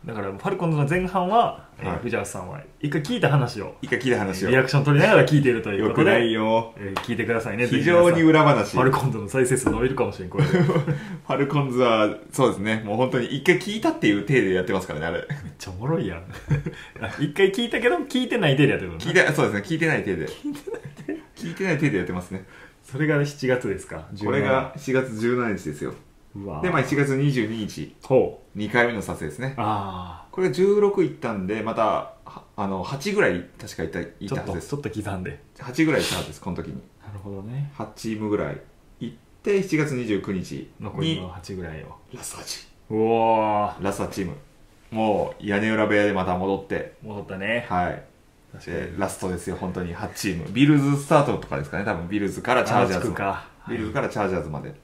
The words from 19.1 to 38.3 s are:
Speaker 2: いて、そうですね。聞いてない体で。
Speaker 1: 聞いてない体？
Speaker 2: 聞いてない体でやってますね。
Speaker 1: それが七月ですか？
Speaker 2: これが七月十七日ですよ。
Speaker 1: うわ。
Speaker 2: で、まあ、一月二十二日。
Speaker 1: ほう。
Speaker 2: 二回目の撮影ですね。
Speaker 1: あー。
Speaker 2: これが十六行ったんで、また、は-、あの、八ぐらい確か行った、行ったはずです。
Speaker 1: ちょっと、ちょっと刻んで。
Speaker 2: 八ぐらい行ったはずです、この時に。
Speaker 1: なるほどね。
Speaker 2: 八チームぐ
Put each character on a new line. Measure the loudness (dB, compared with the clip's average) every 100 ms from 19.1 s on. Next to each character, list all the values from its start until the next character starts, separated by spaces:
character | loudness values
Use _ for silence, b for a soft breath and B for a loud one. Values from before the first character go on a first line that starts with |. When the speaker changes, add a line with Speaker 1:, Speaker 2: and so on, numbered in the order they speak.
Speaker 2:
い |
て、 | 4 4
そ | 4
う |
で | 2
す | 0
ね。 | -4
聞 | -2
い |
て | 0
な | 0
い |
体 | -2 -4
で。 | -4
Speaker 1:
聞 | -6 -10
い |
て | -10 -10
な | -12
い | -12 -16 -12
体？ | -12 -12 -12
Speaker 2:
聞 | -12
い |
て | -4
な | -2
い | 2
体 | 2
で | 2
や |
っ | -2
て |
ま | -6
す | -6
ね。 | -12 -12 B B B
Speaker 1:
そ | -12 -2
れ | 2
が | 2 0
七 | -2 0
月 | 2 0
で | -4
す | -8
か？ | -12 -12 -6
Speaker 2:
こ | 0
れ | 0
が | 2 2 0 -8
七 | 0
月 | 0 0 -2
十 | 0 2
七 | 0
日 | -2
で | -6
す | -6
よ。 | -8 -10 -20 _ _
Speaker 1:
う | -14 -10
わ。 | -4
Speaker 2:
で、 | 0
ま | 0
あ、 |
一 | 0 0
月 | 2 2
二 | 2
十 | 2 0
二 | -2 -6
日。 | -8 -12 -14
Speaker 1:
ほ | 2 2 2 -4
う。 | -14 -8
Speaker 2:
二 | 0
回 | 2 2
目 |
の | 0
撮 | -6
影 | -6 -8
で |
す | -6
ね。 | -8 -4
Speaker 1:
あ | -2 -2 -4 -10 -12 -14 -12
ー。 |
Speaker 2:
こ | -2
れ | 0
が |
十 | 4 4 6
六 | 4 4
行 | 0
っ | 0
た | -6
ん | -4 -4
で、 | -2
ま | -2
た、 | 0
は-、 | 2 0 -4 -16 -20 -20 -16 -6
あ | -4
の、 | -4
八 | -6 -6 -2
ぐ | 2
ら | 2
い | 0 -6 -16
確 | -14 -8
か |
行 | -6
っ |
た、 | -6 -10 -12
行 | -8
っ | -6
た |
は | -6
ず |
で | -8
す。 | -6
Speaker 1:
ち |
ょ | -8
っ |
と、 | -6
ち | -8
ょ |
っ |
と | -6
刻 | -8
ん |
で。 | -8 -12 -20 -18
Speaker 2:
八 | -8 0
ぐ | 2
ら | 4
い |
行 | 0
っ |
た | -4
は |
ず | -6
で |
す、 | -10
こ | -8
の | -8
時 | -8
に。 | -12 -16 _
Speaker 1:
な | -16
る | -14
ほ | -12
ど | -12
ね。 | -10 -8 -8
Speaker 2:
八 | -8 -14 -8
チ | -6
ー | -4
ム |
ぐ | -2